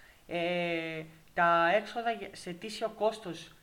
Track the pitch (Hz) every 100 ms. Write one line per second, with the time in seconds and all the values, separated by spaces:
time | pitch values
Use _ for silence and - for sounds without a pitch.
0 | - - - 175 170 175 170 165 165 160
1 | 160 - - - 170 170 170 208 214 240
2 | 233 214 202 - - 175 220 - 220 -
3 | 208 220 180 165 - -